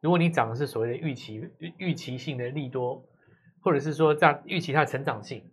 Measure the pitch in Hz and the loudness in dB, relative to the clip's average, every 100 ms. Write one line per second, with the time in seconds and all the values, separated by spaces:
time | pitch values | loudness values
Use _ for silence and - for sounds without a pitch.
0 | 151 175 170 165 113 117 143 113 117 127 | 2 4 4 2 0 0 -4 -2 -2 -2
1 | 160 123 - 107 - - 170 - 185 156 | -6 -6 -10 -12 -12 -12 -14 -6 -4 -4
2 | - 127 156 131 123 147 131 127 123 131 | -6 -8 -8 -6 -6 -6 -4 -4 -4 -6
3 | - _ _ _ _ _ 185 143 151 151 | -14 _ _ _ _ _ 2 2 2 4
4 | 156 151 160 147 - 180 - 143 143 135 | 4 6 6 4 -2 -4 0 2 2 0
5 | 139 110 104 117 - | -4 -6 -8 -14 -14